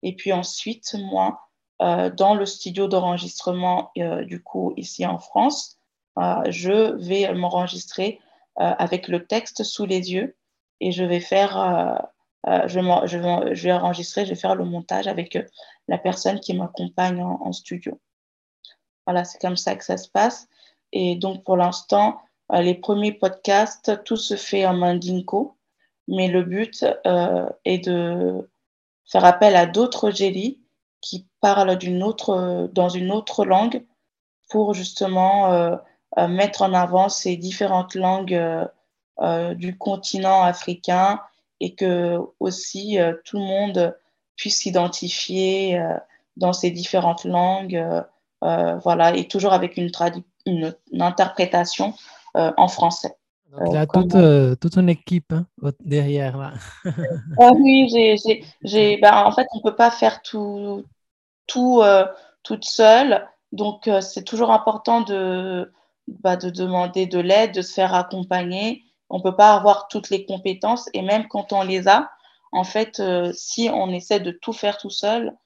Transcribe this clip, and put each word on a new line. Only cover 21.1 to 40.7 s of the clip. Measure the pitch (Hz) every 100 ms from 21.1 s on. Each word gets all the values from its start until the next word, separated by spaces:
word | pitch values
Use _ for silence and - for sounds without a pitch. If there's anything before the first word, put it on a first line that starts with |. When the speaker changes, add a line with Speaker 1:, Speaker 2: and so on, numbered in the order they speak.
| 175
Speaker 1:
donc, | 190 190
pour | - 185
l'instant, | 180 180 - 202 208 - _ _ _
euh, | 175
les | 175 180
premiers | - 202 208
podcasts, | 208 190 190 - 196 220 - - 208
tout | - 226
se | - 202
fait | - 196 190
en |
mandinko, | 180 175 175 180 185 180 196 285 _ _ _ _ _ -
mais | 185 185
le | 180
but, | 175 185 220 - - - 185
euh, | 180 175 - - - -
est | 185 175
de | 175 170 175 180 185 185 _ _ _ _ _ _
faire | 190 180
appel | 180 214 185
à | 170
d'autres | 185 247 - 208
Djeli | 190 196 190 214 269 _ _ _ _
qui | - 185 - _
parlent | 202 202 190 185
d'une | 180 180
autre, | 196 220 - 190 180 180 175
dans | 190 180
une | 180 180
autre | 208 214 - 196
langue | 185 233 247 - _ _ _ _ _ _
pour | 214 208
justement, | 202 180 - 196 185 190 196 196
euh, | 175 170 - - _ _ -
euh, | 175
mettre | 180 202 -
en | 196
avant | 185 180 180 196
ces | - 185 175
différentes | 175 190 202 185 185 190
langues, | 185 190 190
euh, | 180 165 165 165 _ _ _ _ -
euh, | 170 170 175
du | 175 175 185
continent | - 196 196 196 190 190
africain | 180 180 -